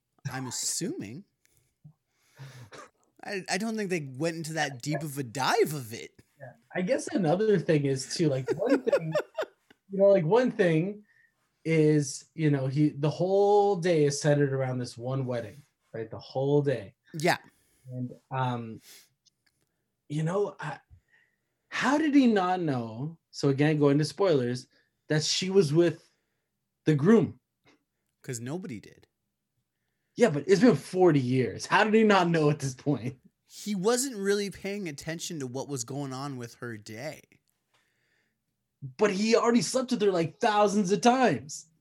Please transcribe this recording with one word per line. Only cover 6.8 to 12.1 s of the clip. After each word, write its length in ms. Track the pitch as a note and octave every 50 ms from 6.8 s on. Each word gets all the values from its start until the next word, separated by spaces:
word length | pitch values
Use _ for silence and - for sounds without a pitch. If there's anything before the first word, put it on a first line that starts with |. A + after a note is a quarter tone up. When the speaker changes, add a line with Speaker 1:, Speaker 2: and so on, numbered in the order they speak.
| F3+
Speaker 2:
guess 260 | F3+ C4 D#4+ - -
another 500 | - B3+ F#3 D3+ D#3+ F#3 A3 A3 G#3 F3+
thing 260 | D3 - E3 D3 C#3
is, 300 | C#3 C3+ C3 - - -
too, 140 | - F3 D#3
like, 200 | C3+ C3 C3 - -
one 260 | D#3 G3 A#3+ C#4+ C#4 -
thing, 300 | - - C4+ E3 D#3+ - D4+ - - _ - C#5+ - _
Speaker 1:
<laughs> 380 | _ _ _ _ _ _ -
Speaker 2:
you 80 | G3 F#3+
know, 100 | G3 G3
like, 160 | G3+ F#3+ E3+
one 260 | D3+ G3+ A#3+ B3+ A#3+
thing 520 | - - G3 F3 E3 D#3 E3+ G3 G#3 G#3 - _ _ _ _ _ _ _ _ _ _ _ -
is, 600 | D#3+ E3 D#3+ D3+ D3+ D3+ D3+ C#3+ C3+